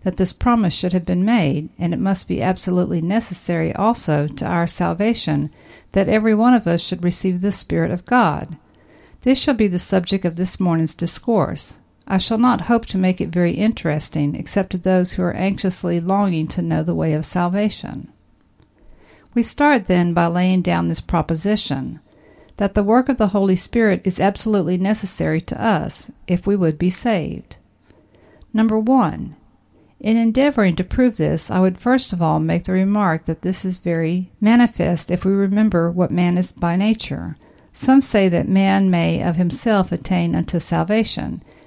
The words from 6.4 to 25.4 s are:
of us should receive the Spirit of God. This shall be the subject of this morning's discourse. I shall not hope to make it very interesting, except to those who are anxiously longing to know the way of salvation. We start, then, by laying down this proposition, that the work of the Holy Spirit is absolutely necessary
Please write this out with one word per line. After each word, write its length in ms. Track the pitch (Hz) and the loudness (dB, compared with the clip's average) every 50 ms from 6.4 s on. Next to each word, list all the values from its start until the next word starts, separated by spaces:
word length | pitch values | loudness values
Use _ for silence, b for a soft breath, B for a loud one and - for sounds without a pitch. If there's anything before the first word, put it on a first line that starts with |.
| 226 247 254 | 4 4 4
of 140 | 226 - 170 | 4 2 0
us 120 | 170 170 | -2 -2
should 220 | - - 185 175 | -2 -4 -6 -2
receive 380 | 170 175 175 - - 190 180 175 | -2 -2 -2 0 -2 -2 -2 0
the 100 | 185 208 | -2 -2
Spirit 400 | 196 - - - - 165 165 - | -2 -2 -4 -2 -2 -2 0 -2
of 160 | 127 180 - | -4 -6 -2
God. 500 | - 247 247 220 160 147 151 165 160 165 - _ b b b b b b b b b b b | 0 2 2 2 2 0 -4 -8 -12 -14 -18 _ b b b b b b b b b b b
This 180 | - 247 269 262 | 0 2 2 2
shall 160 | - 302 262 | 2 0 2
be 140 | 214 214 202 | 2 2 0
the 100 | 175 180 | 0 -2
subject 460 | - - 196 185 175 - 190 190 185 | -2 0 0 0 0 0 -4 -2 -2
of 100 | 175 165 | -4 -2
this 240 | 165 185 180 - - | -2 -4 -4 -2 -2
morning's 380 | 190 175 165 160 160 156 - | 0 0 0 0 0 -2 -2
discourse. 840 | - 175 175 - - - 247 233 190 147 - - 143 - - - - _ _ _ _ - - | -4 -4 -4 -4 -4 -2 0 2 2 0 0 -2 -6 -6 -8 -10 -14 _ _ _ _ -6 -2
I 100 | 190 185 | -2 -2
shall 200 | - - 226 220 | 0 0 0 2
not 240 | 240 254 233 196 | 2 2 2 2
hope 240 | 180 - 240 233 233 | 0 0 0 0 0
to 120 | - - 190 | -2 -2 0
make 220 | 185 185 185 - | 0 0 0 0
it 80 | - 160 | -4 -4
very 240 | 165 175 175 170 | 0 0 0 0
interesting, 840 | - - 208 220 226 - - 165 151 156 - - - 156 147 143 - | 0 0 0 0 0 -2 -4 -4 -2 -2 -4 -4 -2 -2 -2 -2 -2
except 360 | - - - - 196 190 - | -4 -6 -4 -2 -2 -2 -2
to 80 | - 180 | -4 -4
those 340 | - 190 185 185 180 185 | 0 2 2 2 2 0
who 100 | - - | -2 -2
are 100 | 180 175 | -2 -2
anxiously 680 | - - 185 196 190 - - 185 180 - - 170 170 170 | -2 -2 -2 -2 -2 -2 -2 -4 -4 -2 -4 -2 -2 -2
longing 480 | 170 180 190 202 202 196 170 160 156 156 | -2 0 0 0 0 0 0 -2 -4 -4
to 120 | - 180 | -4 -4
know 220 | 175 165 160 160 | -2 -2 -2 -2
the 140 | 156 170 165 | -2 -2 -2
way 160 | 160 160 160 | -2 0 0
of 120 | 151 151 160 | -2 -2 -2
salvation. 840 | - - 180 175 175 185 202 214 208 - - - - - - - - - _ _ _ _ _ _ _ _ _ _ _ b b b b b b b b b b b b | -2 -2 -2 -2 0 0 0 0 -2 -2 -6 -12 -12 -12 -12 -14 -16 -20 _ _ _ _ _ _ _ _ _ _ _ b b b b b b b b b b b b
We 120 | b 240 226 | b -2 -2
start, 420 | - - - 294 294 285 233 185 | -2 0 2 2 4 4 2 2
then, 260 | - 180 180 175 175 | 2 2 2 2 2
by 140 | 170 175 170 | 2 2 0
laying 340 | 170 170 180 180 185 185 185 | 0 0 0 2 2 2 2
down 260 | 175 180 170 170 170 170 | 2 0 0 0 0 -2
this 120 | 165 - | -4 -4
proposition, 1000 | - - - 165 160 - 165 156 - 202 214 208 - - 139 135 131 127 - - _ b b b b b b b b b b | -4 -2 -2 -2 0 -2 -2 -2 0 0 -2 -2 -2 -4 -6 -6 -6 -8 -10 -14 _ b b b b b b b b b b
that 180 | - 202 196 - | -4 -2 0 0
the 80 | 214 | 0
work 260 | 202 202 226 254 254 277 | 2 4 4 2 4 2
of 100 | 254 - | 0 0
the 100 | 220 190 | 0 0
Holy 260 | 202 202 196 196 190 | 2 2 2 2 2
Spirit 480 | 185 - - - 233 226 208 185 180 - | 0 -2 -2 0 2 2 2 2 0 -2
is 140 | 190 180 - | -4 -2 0
absolutely 580 | - 196 202 - - 220 214 202 165 160 185 | 0 0 0 0 -2 0 0 0 0 0 0
necessary 640 | 180 190 196 220 - - 185 - - 160 160 160 165 | 0 0 0 0 -2 -2 -6 -4 -4 -2 0 -2 -2